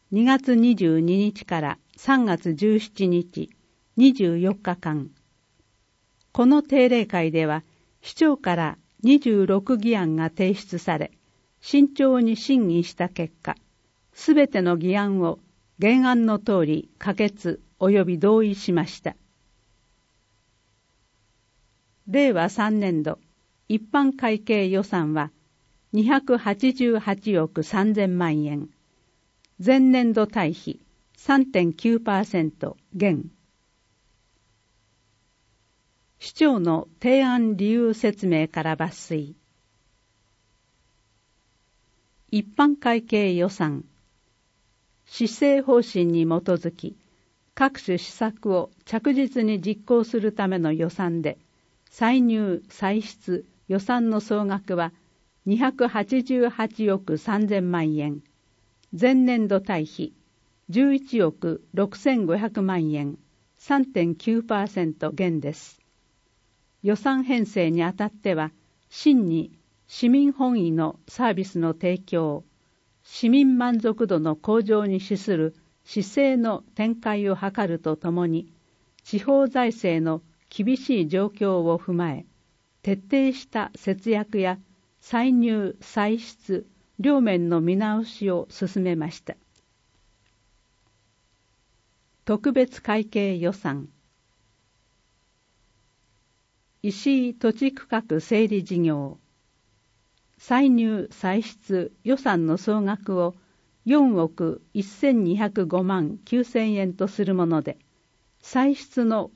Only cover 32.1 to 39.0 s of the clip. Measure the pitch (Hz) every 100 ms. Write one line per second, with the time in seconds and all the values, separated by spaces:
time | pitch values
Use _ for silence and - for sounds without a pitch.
32.1 | 196 208 185 160 - - - _ 185 202
33.1 | 151 160 - _ _ _ _ _ _ _
34.1 | _ _ _ _ _ _ _ _ _ _
35.1 | _ _ _ _ _ _ _ _ _ _
36.1 | _ - - 311 233 170 160 - _ 240
37.1 | 269 262 247 226 196 202 233 233 220 220
38.1 | 202 190 160 160 - 156 156 165 -